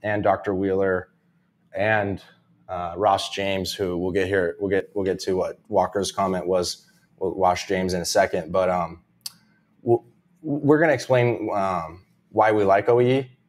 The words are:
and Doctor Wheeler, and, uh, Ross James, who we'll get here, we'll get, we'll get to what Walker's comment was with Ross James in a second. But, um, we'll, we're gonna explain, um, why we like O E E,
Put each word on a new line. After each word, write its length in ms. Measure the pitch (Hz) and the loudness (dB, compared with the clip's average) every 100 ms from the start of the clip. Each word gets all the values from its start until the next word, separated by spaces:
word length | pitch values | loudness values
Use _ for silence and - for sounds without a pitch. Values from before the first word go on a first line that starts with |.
and 200 | 104 104 | -4 0
Doctor 320 | 101 95 - | 2 0 0
Wheeler, 540 | 95 98 95 98 92 - _ _ _ _ _ _ | -2 0 0 0 0 -4 _ _ _ _ _ _
and, 500 | 92 104 110 101 92 - _ _ _ - | -4 0 0 0 -6 -10 _ _ _ -12
uh, 260 | 90 87 87 | -8 -8 0
Ross 340 | 101 98 - | 2 2 0
James, 420 | - 98 95 90 | -4 -2 -2 -4
who 240 | - 95 87 | -4 -4 -2
we'll 160 | 92 | -2
get 160 | 92 92 | 0 0
here, 280 | 98 85 - | 2 0 -2
we'll 100 | 101 | -2
get, 200 | 95 - | -2 -2
we'll 100 | 104 | -4
get 140 | 95 87 | -2 -2
to 160 | - 92 | -2 -2
what 220 | 82 80 _ | -2 -6 _
Walker's 440 | 101 92 101 92 | 0 0 0 -4
comment 340 | - 98 92 85 | -2 -2 -2 0
was 400 | 92 87 - _ _ _ _ | 0 -2 -6 _ _ _ _
with 140 | 92 87 | -6 0
Ross 280 | 92 90 - | 0 0 -2
James 280 | 95 92 | -2 0
in 60 | 90 | -2
a 40 | |
second. 480 | 85 104 87 95 80 | 0 2 2 0 -2
But, 180 | 92 92 | 0 0
um, 320 | 90 85 85 _ _ - - _ _ _ _ | 0 -4 -8 _ _ -20 -20 _ _ _ _
we'll, 220 | - 117 - _ _ _ | 0 0 0 _ _ _
we're 360 | 156 143 143 151 | -6 -2 2 4
gonna 140 | 160 | 4
explain, 580 | 131 - 127 120 110 107 | 2 0 2 2 0 -2
um, 540 | 101 98 90 80 85 _ _ _ | -2 -2 -4 -6 -14 _ _ _
why 220 | 104 110 | 2 4
we 100 | 107 | 4
like 260 | 98 98 110 | 4 4 4
O 120 | 120 | 4
E 180 | 123 131 | 4 2
E, 120 | 131 _ | -2 _